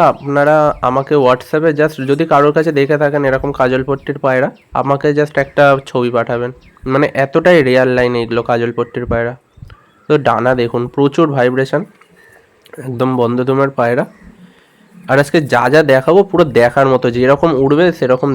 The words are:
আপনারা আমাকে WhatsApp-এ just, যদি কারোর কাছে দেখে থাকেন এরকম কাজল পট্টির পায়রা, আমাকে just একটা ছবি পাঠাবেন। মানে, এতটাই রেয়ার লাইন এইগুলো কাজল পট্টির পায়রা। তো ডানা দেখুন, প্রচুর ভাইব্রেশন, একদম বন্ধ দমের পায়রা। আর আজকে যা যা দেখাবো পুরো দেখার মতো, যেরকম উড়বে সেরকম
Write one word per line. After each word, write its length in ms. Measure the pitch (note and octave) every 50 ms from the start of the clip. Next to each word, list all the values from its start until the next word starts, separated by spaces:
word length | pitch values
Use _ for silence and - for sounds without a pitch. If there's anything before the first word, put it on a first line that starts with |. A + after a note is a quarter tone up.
| E3+ C#3+
আপনারা 440 | - - - C#3+ C#3+ C#3+ C#3+ D3 D#3 D#3 D3+ D3 - - - B2
আমাকে 240 | B2+ C3+ C3+ - D#3 D3 C3+
WhatsApp-এ 460 | B2 C3 B2+ - - - D#3 D#3 E3 D3 C#3+
just, 180 | D3+ D#3 D#3 - C3 C3
যদি 140 | C#3+ C#3+ E3 D#3+
কারোর 220 | D#3 C#3 C#3+ D3 D3 D#3+
কাছে 140 | D#3+ E3 D#3 C#3
দেখে 180 | C#3 C#3 D3+ C#3+ D3+
থাকেন 180 | C#3+ C#3+ D3 C#3+ C3+
এরকম 200 | C3 C3+ - C#3+ C#3 -
কাজল 220 | C3 B2+ C3 C3 C3 C#3
পট্টির 280 | C#3 C3+ - - C#3+ C#3+ -
পায়রা, 240 | C3+ C3 B2+ C3+ - - - _ _ - C3+
আমাকে 260 | C3 C#3 C#3 C3+ - D3+ C#3+ D3
just 180 | D3 D3 - C#3+ C#3
একটা 200 | C3+ - C#3+ C#3+ C#3 C#3 C3+ C3+ -
ছবি 200 | - C3 B2 A#2+ A#2+ A#2
পাঠাবেন। 340 | A#2 A#2 B2 A#2 A#2+ A#2+ B2+ - _ - _ _ - C3 C3
মানে, 140 | C#3 D3+ - - C3+ C#3
এতটাই 340 | C#3 - E3 D#3+ F3+ F3+ E3 C3+ B2+
রেয়ার 220 | B2+ B2+ B2+ B2+ B2+ B2
লাইন 160 | B2 B2 B2 A#2+
এইগুলো 200 | A#2 A#2 A#2 A#2 A#2 -
কাজল 220 | B2 A#2 A#2 A#2+ A#2 -
পট্টির 280 | A#2+ A#2+ - C3 B2 A2+
পায়রা। 220 | A#2+ A#2 A#2 A#2+ B2 - _ _ _ - - - - - _ _ _ _ _ -
তো 60 | D3+ D3 C3 B2
ডানা 240 | A#2 A2 A#2 B2+ C3 B2
দেখুন, 200 | A#2+ A#2 - A#2+ B2 A#2+ -
প্রচুর 320 | - C#3+ C#3+ C#3 - E3+ D#3 C#3
ভাইব্রেশন, 460 | C#3 B2 B2+ B2+ C3 C3+ - - D3+ G3+ - _ _ _ _ _ _ _ _ _ _ _ _ _ _ _ _ - - B2+ C3+
একদম 220 | B2+ A#2 B2+ C3 C3 B2
বন্ধ 160 | A#2+ A#2 A#2+ B2 B2+ C3
দমের 240 | C3+ C3+ C#3 C3+ C3+ -
পায়রা। 240 | A#2+ A#2+ A#2+ C3 F#3+ - - _ - - - _ - - _ _ _ _ _ _ _ _ _ - - -
আর 80 | C3 C3+ C#3+
আজকে 140 | - - F3 D3 A#2+ B2
যা 100 | A#2+ B2 B2+ C#3
যা 80 | D#3 D#3+ C#3 C3+
দেখাবো 260 | C3 C3 - E3+ G3 G3 G3
পুরো 140 | - E3+ E3+ D3 A#2 A#2+
দেখার 280 | A#2+ A#2+ - C#3+ C3+ C3 C3
মতো, 140 | B2 - B2 A#2
যেরকম 340 | B2 B2+ B2+ C#3 C#3 - E3+ D3+ C3 C3+
উড়বে 220 | C3+ C#3+ D3+ F3+ F3 E3 -
সেরকম 300 | C#3+ B2+ B2+ B2+ - C#3+ C3+